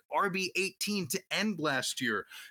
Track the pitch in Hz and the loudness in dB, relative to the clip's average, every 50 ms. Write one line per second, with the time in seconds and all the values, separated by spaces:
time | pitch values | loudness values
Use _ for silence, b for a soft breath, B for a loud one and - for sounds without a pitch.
0 | - - 147 156 196 202 175 190 185 175 - 180 190 190 - - - 202 208 202 | -6 -2 2 2 2 2 2 0 -2 -2 0 0 0 0 -2 -4 -2 0 0 0
1 | 175 131 - 143 - - 151 175 202 220 196 160 151 151 135 131 - - - - | 0 -2 -2 -4 -4 -2 0 0 2 0 0 0 2 2 2 2 0 -2 -2 -2
2 | 131 117 107 98 - B B B B B | 0 0 0 0 -2 B B B B B